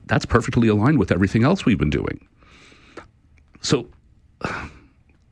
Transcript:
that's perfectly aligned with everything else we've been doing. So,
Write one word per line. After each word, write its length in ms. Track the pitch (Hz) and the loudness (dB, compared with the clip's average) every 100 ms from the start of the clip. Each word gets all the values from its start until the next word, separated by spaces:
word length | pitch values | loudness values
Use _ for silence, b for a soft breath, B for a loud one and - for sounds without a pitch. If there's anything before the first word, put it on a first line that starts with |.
| - | -2
that's 200 | 113 - | -2 0
perfectly 420 | 117 - 123 113 | -2 0 0 2
aligned 300 | 104 123 147 | 2 2 2
with 140 | 90 | 2
everything 320 | 87 98 113 | 0 0 2
else 200 | 131 196 | 2 2
we've 140 | - 76 | 0 0
been 120 | 73 | 0
doing. 360 | 67 50 50 _ _ B B B B B B B _ _ _ _ - | -2 -4 -8 _ _ B B B B B B B _ _ _ _ -12
So, 280 | - 127 - - _ _ _ - - B B B B B _ _ _ | -4 -4 -4 -18 _ _ _ -12 -10 B B B B B _ _ _